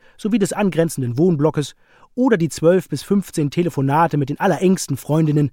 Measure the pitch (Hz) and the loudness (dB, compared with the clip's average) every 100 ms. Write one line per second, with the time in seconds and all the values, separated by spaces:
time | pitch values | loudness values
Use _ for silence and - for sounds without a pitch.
0 | _ - 214 220 196 - 202 151 165 - | _ -8 -2 0 0 0 -2 0 -2 -2
1 | 120 120 180 156 151 156 143 - _ _ | -4 0 2 2 0 -2 -6 -10 _ _
2 | _ - 254 202 165 - 160 185 - 143 | _ -2 0 2 0 0 2 2 0 -6
3 | - 202 - - 147 170 175 143 135 147 | -2 -2 -2 -4 -2 -2 -2 -2 0 2
4 | 165 147 135 147 196 156 185 185 - 135 | 2 0 -4 -2 -2 2 2 0 -2 -6
5 | - 156 156 147 147 | -2 0 2 2 0